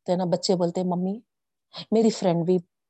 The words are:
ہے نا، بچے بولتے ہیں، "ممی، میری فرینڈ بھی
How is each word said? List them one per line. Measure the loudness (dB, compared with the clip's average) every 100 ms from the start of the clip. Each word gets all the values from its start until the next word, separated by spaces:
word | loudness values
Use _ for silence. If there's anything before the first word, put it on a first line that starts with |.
| -4
ہے | -2
نا، |
بچے | 0 -2 0
بولتے | 0 0 -2
ہیں، | -2
"ممی، | -2 -2 -6 -12 _ _ _ _ -20 -2
میری | 2 2
فرینڈ | 2 0 0 2
بھی | 0 -2 _ _